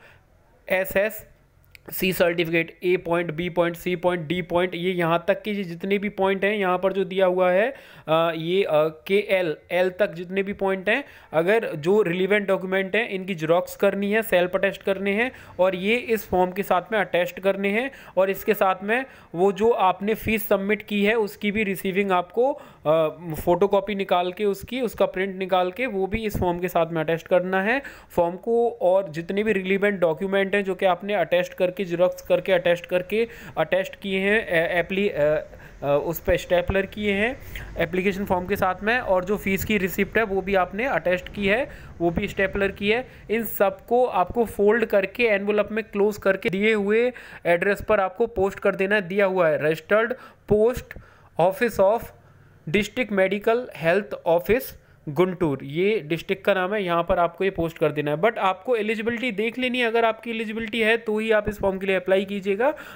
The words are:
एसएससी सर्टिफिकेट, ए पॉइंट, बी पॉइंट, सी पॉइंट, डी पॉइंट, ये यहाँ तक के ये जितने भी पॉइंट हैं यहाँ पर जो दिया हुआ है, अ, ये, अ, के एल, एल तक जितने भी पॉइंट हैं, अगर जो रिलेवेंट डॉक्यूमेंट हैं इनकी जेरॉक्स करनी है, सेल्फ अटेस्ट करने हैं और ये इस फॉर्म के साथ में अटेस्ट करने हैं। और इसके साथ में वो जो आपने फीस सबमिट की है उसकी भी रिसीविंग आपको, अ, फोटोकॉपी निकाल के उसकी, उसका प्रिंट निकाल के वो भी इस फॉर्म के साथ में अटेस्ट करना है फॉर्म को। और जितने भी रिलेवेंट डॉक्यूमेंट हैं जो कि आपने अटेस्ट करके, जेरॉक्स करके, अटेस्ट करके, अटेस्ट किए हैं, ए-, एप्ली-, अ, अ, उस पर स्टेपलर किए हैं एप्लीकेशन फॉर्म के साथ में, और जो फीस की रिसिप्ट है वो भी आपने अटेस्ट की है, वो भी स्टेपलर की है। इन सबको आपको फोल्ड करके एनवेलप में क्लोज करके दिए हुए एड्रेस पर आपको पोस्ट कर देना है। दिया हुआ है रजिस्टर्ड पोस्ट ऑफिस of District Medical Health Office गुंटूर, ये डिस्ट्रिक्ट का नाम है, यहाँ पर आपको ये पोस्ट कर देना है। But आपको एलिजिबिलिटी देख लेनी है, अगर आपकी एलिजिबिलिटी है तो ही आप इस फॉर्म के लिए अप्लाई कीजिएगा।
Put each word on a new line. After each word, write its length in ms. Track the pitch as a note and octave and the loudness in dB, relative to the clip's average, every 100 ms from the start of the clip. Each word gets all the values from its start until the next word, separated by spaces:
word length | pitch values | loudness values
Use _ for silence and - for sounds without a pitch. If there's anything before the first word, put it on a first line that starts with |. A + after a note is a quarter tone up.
| - - _ _ _ _ - | -18 -20 _ _ _ _ -4
एसएससी 1400 | F#3+ F#3 F#3+ G#3+ - - _ _ _ _ - - - F#3+ | -2 0 0 -2 -4 -16 _ _ _ _ -20 -14 -2 0
सर्टिफिकेट, 680 | F3 F3+ F3 E3 E3 E3 - | 2 2 2 0 0 -2 -4
ए 120 | F3+ F3+ | 0 0
पॉइंट, 340 | E3+ E3+ E3+ | 0 -2 -2
बी 180 | D3+ F3 | -4 -4
पॉइंट, 280 | E3+ E3+ E3+ | 0 0 -2
सी 200 | F3+ F3+ | -4 -2
पॉइंट, 300 | F3+ F3 D3+ | 0 -2 -2
डी 160 | F3+ | -6
पॉइंट, 320 | E3+ F3 F3+ | -2 0 0
ये 180 | F3 F3+ | -2 -4
यहाँ 320 | F3+ E3 E3+ E3+ | 0 0 0 0
तक 140 | F#3+ | -2
के 80 | G#3+ | -2
ये 140 | G3+ | -6
जितने 340 | F3+ E3+ G3 G3+ | -6 -6 -2 -2
भी 100 | G3+ | -2
पॉइंट 360 | G3+ F#3+ G3 | 0 0 2
हैं 100 | G3 | 0
यहाँ 240 | G#3+ F#3 F3+ | 0 0 2
पर 140 | F#3+ | 0
जो 120 | F#3+ | 0
दिया 220 | F#3 F#3 F#3 | -2 2 2
हुआ 240 | F3+ F3+ | 4 4
है, 240 | F3+ A#3+ C4+ - - - | 4 2 -2 -16 -12 -2
अ, 240 | D#3+ E3+ E3 | 0 2 -2
ये, 260 | D#3+ F#3 | -2 0
अ, 80 | G3 D#3 D#3 D#3 - | 2 2 2 0 -2
के 120 | G3 G3+ | 0 2
एल, 260 | F#3+ F3 D3+ - | 0 0 -4 -4
एल 200 | F3 F#3 | 0 0
तक 220 | F3+ G3+ | 0 -2
जितने 300 | E3 F3+ F#3+ | -4 -6 -4
भी 100 | G3 | -4
पॉइंट 360 | G3 G3 F#3+ F#3+ | -2 -2 -2 -2
हैं, 160 | B3 C#4+ - - | -2 -4 -16 -4
अगर 380 | D3+ F3 A3+ G#3+ | 0 2 2 0
जो 280 | D#3 D3+ G#3+ | -4 2 2
रिलेवेंट 460 | F#3+ F3+ F#3 G#3+ F#3+ | 2 0 2 2 2
डॉक्यूमेंट 480 | F#3 F#3 F#3+ F#3+ G#3 | -2 0 -2 0 -2
हैं 120 | A#3 | -2
इनकी 260 | F#3+ F#3+ | -4 -6
जेरॉक्स 420 | F3 D#3 E3+ F3+ - | -4 2 2 0 0
करनी 360 | G3+ G3 G3+ | 0 2 0
है, 100 | A3 | 0
सेल्फ 320 | G#3+ F3+ F3+ | 2 2 2
अटेस्ट 280 | F#3+ F#3+ F3 | 0 -2 -2
करने 300 | - F#3+ G3+ | -4 -2 0
हैं 200 | G3+ B3 - - - | 0 -2 -6 -8 0
और 160 | F#3 | 0
ये 220 | F#3 G3 A#3+ | 2 0 0
इस 320 | - A3 - | 0 -2 0
फॉर्म 240 | F3+ F3+ | 0 2
के 100 | F3+ | 0
साथ 300 | F#3+ F3+ F3+ | 0 0 0
में 60 | A3 | -2
अटेस्ट 420 | F3+ E3+ F3 G3 | 0 0 0 -2
करने 280 | F#3+ F#3+ G3 | -2 0 0
हैं। 220 | G#3 C4+ - - - | -2 -4 -8 -6 0
और 140 | F#3+ | 0
इसके 240 | F#3+ - | 0 -2
साथ 200 | G#3 F#3+ F#3 | 2 2 0
में 220 | G3 A#3+ C4+ - - | -2 -2 -4 -12 -10
वो 180 | E3 G3 | 0 0
जो 180 | F#3 A3+ | 2 2
आपने 440 | A#3+ F#3 F3+ G3+ | 4 2 2 -2
फीस 340 | G#3 G#3+ A3 - | -2 -2 -2 0
सबमिट 340 | G3 G3 G#3 | 0 0 -2
की 220 | - G#3 | -2 0
है 100 | G3+ | 2
उसकी 360 | A#3 G3+ - G#3 | 2 -2 -4 -4
भी 140 | G3+ | -2
रिसीविंग 480 | G#3 F#3+ G3 F#3 G3 | -2 -2 -2 -2 2
आपको, 400 | F3+ F3 - C4 | 0 0 0 0
अ, 560 | D4 - - D3+ D#3+ D#3 D3+ F3 | -2 -10 -6 0 2 2 -2 -10
फोटोकॉपी 600 | D3+ - E3+ G3+ G3+ G3 | -4 0 2 4 2 0
निकाल 380 | G3+ F#3 F3+ F3+ | -2 0 0 0
के 120 | F3+ | -2
उसकी, 360 | G#3 F#3+ - A#3+ | -2 -2 -6 -4
उसका 260 | A3 - F#3+ | -4 0 0
प्रिंट 300 | F#3 G3 F#3 | 0 -4 -4
निकाल 340 | F#3+ F#3 F3+ | -2 0 0
के 160 | F3+ B3+ | -2 -4
वो 200 | G3 F#3+ | -2 -2
भी 180 | A3 G#3+ | -2 -4
इस 100 | - | -2
फॉर्म 220 | F3+ F3 | -2 0
के 100 | F3 | -2
साथ 180 | F3 E3 | 0 0
में 140 | E3 | 0
अटेस्ट 260 | D#3 E3 - | -2 -2 2
करना 360 | F3+ F3+ F#3+ | 0 2 0
है 200 | G3 C4 - - - | 0 -2 -4 -14 -6
फॉर्म 260 | - E3+ F3+ | -2 0 -2
को। 340 | - A#3 A#3 | -2 0 0
और 380 | A#3 F3+ F#3 F#3+ | 0 2 2 0
जितने 340 | D#3 E3+ G3 | -6 -4 -2
भी 100 | G#3+ | 0
रिलेवेंट 480 | G3 F#3 F#3+ G#3 G3 | 0 0 0 0 2
डॉक्यूमेंट 540 | E3+ D#3 G3 G3 F#3+ | 0 0 -2 0 0
हैं 100 | G3+ | 0
जो 100 | F#3+ | -2
कि 120 | F#3 G3 | 0 0
आपने 280 | F3 G3+ | 0 0
अटेस्ट 400 | G#3 E3 F3 F3+ | -2 2 0 0
करके, 300 | - F3+ F3+ | -2 -2 -2
जेरॉक्स 380 | F#3 E3+ F3+ F3+ | -4 2 2 0
करके, 300 | - F3 E3+ | 0 0 2
अटेस्ट 340 | F#3 F3+ E3+ - | 2 2 0 0
करके, 420 | F3+ F3+ G#3+ A3+ - F#3+ - | -4 -2 -2 -2 -6 -8 -4
अटेस्ट 380 | D#3 F3+ F#3+ - | 0 0 -2 -8
किए 180 | G3+ F#3+ | -4 -2
हैं, 280 | G3 G#3+ G#3 | 2 0 2
ए-, 320 | E3+ E3 E3+ | 0 2 0
एप्ली-, 320 | E3 F#3+ G3+ | -2 0 0
अ, 340 | - D3 D#3 - - - - | 2 2 0 -2 -12 -20 -8
अ, 180 | C3+ C#3+ | 0 0
उस 160 | E3 D#3+ | 0 -4
पर 160 | - F3 | 0 -2
स्टेपलर 500 | - F3 F3 F#3+ F#3+ | 2 0 2 0 -2
किए 260 | - G#3 | -4 -2
हैं 280 | G3 A3+ C4+ - - - - | 0 -2 -4 -10 -12 -8 -4
एप्लीकेशन 460 | E3 F#3 G3+ F#3 | -2 0 0 0
फॉर्म 220 | G3 F#3 F#3 | 0 -2 0
के 100 | G3 | 0
साथ 260 | F#3+ F#3 | 0 0
में, 160 | G3+ B3 | 0 0
और 260 | A3 F#3 | 2 0
जो 120 | F3 G#3 | 2 -2
फीस 280 | G3 F#3+ | 0 -2
की 140 | - G#3 | 0 0
रिसिप्ट 400 | F#3 - G3 G#3+ | 0 -2 0 0
है 60 | |
वो 160 | A3 F#3+ | 0 0
भी 140 | F#3 | 0
आपने 300 | F#3+ F3+ G3 | 2 0 -2
अटेस्ट 500 | C4+ F3+ F3 F3+ F3+ | -2 0 0 0 -2
की 120 | - G3 | -4 0
है, 240 | A3 - - - - | 2 0 -8 -16 -2
वो 120 | E3+ | 0
भी 180 | E3+ G3+ | 0 -2
स्टेपलर 400 | - F#3+ G3+ G3 | 0 -2 0 -2
की 200 | G3 G3+ | 0 0
है। 180 | A3+ B3+ - - | 0 -2 -12 -4
इन 140 | A3 | -4
सबको 600 | A3 - G3 F#3+ - A#3+ B3 | -2 0 0 0 0 2 2
आपको 380 | F#3+ F3+ A#3+ | 2 0 0
फोल्ड 400 | A3+ - G3+ A#3 | -2 2 2 4
करके 400 | A3+ G3+ F#3+ - | 2 2 0 0
एनवेलप 440 | A#3 G3 G3+ G#3 G3+ | 2 2 0 0 0
में 120 | G#3+ | -4
क्लोज 320 | G#3+ G3+ G#3 G#3 | -4 0 0 2
करके 340 | G3 G3 A#3 | 0 0 0
दिए 240 | F#3+ G#3+ | 0 2
हुए 380 | A3 G3+ A3 B3 A#3+ - - E3 | 2 2 2 0 -2 -12 -6 0
एड्रेस 360 | F3 G3 F#3+ - | 2 2 0 2
पर 120 | G#3+ | 2
आपको 260 | F#3+ - F#3+ | 2 0 -2
पोस्ट 340 | - G3 G3 | 0 -2 0
कर 140 | G3+ | 0
देना 200 | F#3 F#3+ | 2 2
है। 140 | G#3+ E3+ | 0 0
दिया 180 | G3 G3 | 0 2
हुआ 220 | F#3 E3 | 4 2
है 140 | C#3+ | 2
रजिस्टर्ड 500 | D3+ D#3 - G#3 A3+ B3+ - - - | 0 -2 2 2 2 -4 -12 -14 0
पोस्ट 460 | G#3 A3+ B3 - - - - - - | 2 4 0 -6 -16 -20 -20 -10 0
ऑफिस 420 | F3 F#3 A#3+ G#3+ | 0 2 0 4
of 220 | F#3+ A3+ - - - - - - - | 4 2 -2 -18 -20 -20 -20 -18 -2
District 420 | F3+ G#3 - B3+ | 0 0 -2 -2
Medical 480 | G3 F#3+ G3+ G#3+ A#3 B3+ - | 2 2 2 2 0 0 -4
Health 300 | E3 F#3 G#3 - F3 | 0 2 0 -4 0
Office 360 | E3+ E3+ A#3+ - - _ _ - | 2 2 0 -2 -12 _ _ -6
गुंटूर, 500 | C#3+ F#3 F3 E3 C3+ | 0 0 2 -2 -2
ये 380 | C#3 D3+ G3 G#3+ | -4 -2 0 0
डिस्ट्रिक्ट 440 | D3+ E3 - F#3+ | -2 -6 -4 -4
का 100 | - | 0
नाम 200 | F#3+ F#3 | 0 0
है, 100 | G#3+ | -2
यहाँ 180 | F3+ E3+ | 0 0
पर 160 | E3+ F3+ | 0 2
आपको 260 | E3+ F3 | 0 0
ये 60 | F#3+ | -4
पोस्ट 280 | F#3+ E3 - | -2 -6 0
कर 140 | D#3 | 0
देना 180 | C#3+ D3 | 0 -2
है। 100 | D3+ | 0
But 180 | G#3+ A#3 | 0 2
आपको 380 | G3 F#3 - A#3 | 0 -2 -2 -2
एलिजिबिलिटी 540 | G#3 A3+ A3+ A#3 B3+ | -2 -2 -4 -4 -4
देख 260 | G3 A3+ A3 | -2 -4 -2
लेनी 200 | B3+ B3 | -4 0
है, 80 | A#3 | 0
अगर 180 | A#3 | 2
आपकी 260 | A3+ A3 A#3+ | 2 0 -6
एलिजिबिलिटी 500 | A3+ G#3+ A3 A3+ A#3 | -6 -6 -6 -6 0
है 160 | G#3+ A3+ | 2 2
तो 220 | A3+ G#3+ | 0 -2
ही 120 | A3 | 2
आप 180 | G#3+ G#3+ | 2 2
इस 100 | G3+ | -2
फॉर्म 200 | G3 F#3+ | -2 -2
के 80 | F#3+ | 0
लिए 100 | F#3+ | 0
अप्लाई 280 | F3+ G3 | 2 2
कीजिएगा। 500 | G3 G3+ F#3+ G3 C4+ D4+ - | 2 -4 -2 0 0 -2 -8